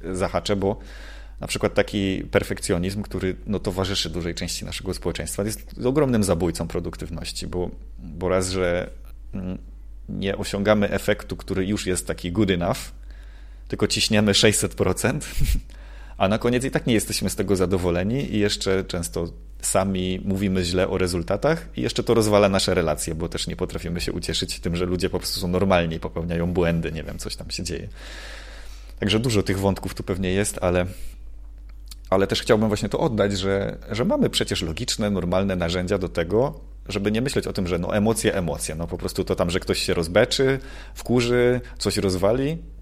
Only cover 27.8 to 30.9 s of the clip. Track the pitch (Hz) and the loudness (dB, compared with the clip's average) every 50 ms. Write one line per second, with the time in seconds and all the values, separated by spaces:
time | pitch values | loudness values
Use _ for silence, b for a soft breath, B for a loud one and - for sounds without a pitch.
27.8 | - 104 B B B B B B B B B B B B B B B B B B | -6 -10 B B B B B B B B B B B B B B B B B B
28.8 | B B B B - 101 98 110 113 135 110 101 90 - 98 95 98 98 95 - | B B B B 0 2 2 2 2 4 4 4 4 4 0 2 4 2 2 2
29.8 | - 95 - - - - 101 90 95 92 92 98 104 - - - - 92 90 90 | -2 -8 -6 -6 -4 -2 -2 0 2 2 2 2 2 0 -2 0 2 4 4 4
30.8 | 90 95 | 2 0